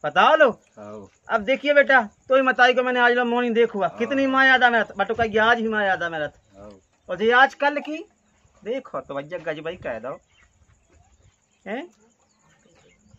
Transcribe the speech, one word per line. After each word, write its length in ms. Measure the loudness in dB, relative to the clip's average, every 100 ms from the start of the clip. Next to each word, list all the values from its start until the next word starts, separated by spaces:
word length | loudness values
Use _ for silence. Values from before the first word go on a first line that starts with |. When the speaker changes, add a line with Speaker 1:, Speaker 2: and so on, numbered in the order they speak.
Speaker 1:
बता 300 | -2 2 4
लो। 160 | 6 2
Speaker 2:
हाँ। 580 | 2 _ -20 -18 -18 -18 _ -6
Speaker 1:
अब 120 | -4
देखिए 320 | -2 -2 2
बेटा, 260 | 2 4 2 2 _ _
तो 80 | 2
ही 60 |
मताई 320 | 2 2 2
को 80 | 4
मैंने 180 | 0 2
आज 120 | 2
लो 120 | 2 0
मोनी 240 | 0 0
देखुआ, 340 | 0 0 0 -4
Speaker 2:
हाँ। 120 | -4
Speaker 1:
कितनी 280 | -4 -2 0
माँ 160 | 2 4
याद 160 | 4
आ 80 | 4
मेरा, 140 | 2 -2 -4
बटुका 280 | -4 -2 -2 0
आज 160 | 2 2
ही 100 | 0
माँ 160 | -2
याद 180 | -2 -2
आ 60 | -4
मेरा। 220 | -6 -8 _ _ -20
Speaker 2:
हाँ। 140 | -20 -20 _ _ -12
Speaker 1:
और 80 | -4
जी 140 | 2
आज 220 | 4 4 2
कल 240 | -4 -4
की 240 | -10 -12 -14 _ _ _ _ _
देखो 380 | -10 -10 -8 -14
तो 140 | -10
भैया 240 | -12 -10 -12
गज 160 | -10 -10
भाई 160 | -10 -10
कह 200 | -10 -10
दो, 200 | -12 -14 _ _ _ _ _ _ _ _ _ _ _ _ _ _ -14
हैं? 220 | -12 -14 _ _ _ _ _ _ _ _ _ _ _ _